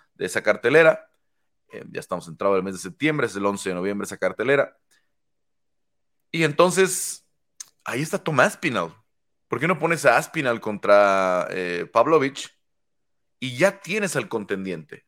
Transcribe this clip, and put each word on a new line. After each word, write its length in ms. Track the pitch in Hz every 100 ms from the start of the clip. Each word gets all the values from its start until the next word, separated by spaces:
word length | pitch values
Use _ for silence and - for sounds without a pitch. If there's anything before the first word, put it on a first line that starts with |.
| _ -
de 100 | 92
esa 160 | 110
cartelera. 680 | 107 98 120 156 160 156 - _ _ _ _ _ _
Eh, 140 | 110 -
ya 100 | -
estamos 280 | - 90 82
entrado 300 | 78 98 98
el 60 |
mes 100 | 98
de 60 | 92
septiembre, 480 | 95 - 151 151 117
es 80 | 98
el 100 | 101
once 240 | 101 95
de 60 | 90
noviembre 300 | 95 101 98
esa 120 | 98
cartelera. 600 | 92 - 117 143 - _ _ _ _ _ _ _ _ _ _ _ _ _ _ _ _
Y 120 | 165
entonces, 840 | 156 147 180 175 185 - - - _ _ _ _ - _
ahí 180 | - 123
está 160 | 160 196
Tom 160 | - 127
Aspinall. 540 | 185 - 156 107 85 - _ _ _ _ _
¿Por 120 | 95
qué 80 | 160
no 120 | 160
pones 260 | 160 165 139
a 120 | 120
Aspinall 420 | 160 160 135 117
contra, 880 | 113 101 101 101 101 98 92 90 -
eh, 400 | 92 90 87 90
Pavlovich? 640 | 113 127 160 135 135 - _ _ _ _ _ _ _ _ _
Y 180 | 127 123
ya 220 | 190 196
tienes 360 | 151 214 190 139
al 120 | 101
contendiente, 800 | 113 98 98 95 80 78 -